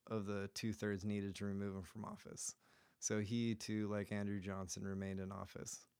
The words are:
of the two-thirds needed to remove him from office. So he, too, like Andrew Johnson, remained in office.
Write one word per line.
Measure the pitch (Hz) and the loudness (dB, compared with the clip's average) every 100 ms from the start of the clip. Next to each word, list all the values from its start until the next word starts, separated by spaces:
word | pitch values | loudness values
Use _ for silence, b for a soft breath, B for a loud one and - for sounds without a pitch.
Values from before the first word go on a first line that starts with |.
| - | -2
of | 110 101 | -2 0
the | 101 98 | 0 -2
two-thirds | - 117 104 107 98 | -2 -2 0 2 2
needed | 104 104 98 | 2 0 0
to | 92 | 0
remove | 101 98 101 | 0 0 0
him | 95 | -2
from | 90 107 | -6 -8
office. | 101 - - 82 - - b b b b | -8 -8 -10 -6 -6 -6 b b b b
So | - 107 | 2 2
he, | 104 117 117 110 | 4 4 4 2
too, | - 107 104 | 2 2 4
like | 104 98 | 2 2
Andrew | 104 101 101 | 2 2 2
Johnson, | 95 95 92 - 98 | 0 -2 -2 -2 -2
remained | 98 95 95 | 0 0 0
in | 95 | -2
office. | 98 95 - 110 - - | -4 -6 -6 -8 -8 -12